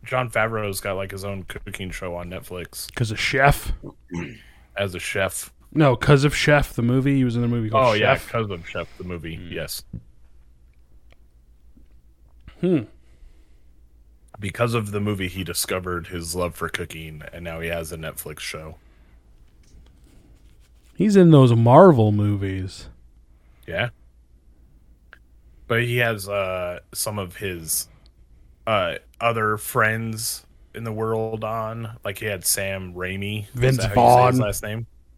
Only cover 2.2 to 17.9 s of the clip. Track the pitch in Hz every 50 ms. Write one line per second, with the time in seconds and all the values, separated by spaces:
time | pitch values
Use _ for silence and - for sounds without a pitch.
2.2 | 87 87 90 90 - - 90 90 85 80 - - - - - - 127 107 110 -
3.2 | - - - 131 135 143 139 - - - - - - 95 - _ _ _ 87 85
4.2 | 87 - - - - - - - - _ - 101 101 98 87 87 - - - 104
5.2 | 95 95 - - - - - _ - - - 143 160 143 120 110 - - 147 139
6.2 | 135 151 - - - - 147 147 139 - - - 117 117 123 135 131 143 139 139
7.2 | 131 123 117 120 120 120 120 120 113 107 110 135 131 123 110 104 107 117 135 -
8.2 | - - - 117 113 104 98 87 82 - - 90 85 - - - 92 90 90 85
9.2 | 80 82 82 82 87 85 82 82 80 78 - - - - - - - - - -
10.2 | - - - - - - - _ - - _ _ - _ - - - - - _
11.2 | - _ _ - _ _ - _ _ - - - - _ - - _ - _ _
12.2 | _ _ _ - - - - - - 180 185 147 110 - - - - - - _
13.2 | - - - - - _ - - - - - - - - _ _ - _ - _
14.2 | _ - _ - 101 101 87 - 120 120 117 117 110 101 101 104 101 104 104 95
15.2 | 95 87 87 95 92 82 85 - - - 101 92 90 90 90 87 82 - 90 87
16.2 | 82 82 82 90 90 87 85 - - 82 - - 87 82 - 80 80 80 78 76
17.2 | 76 - - 85 85 85 82 82 82 82 85 85 82 80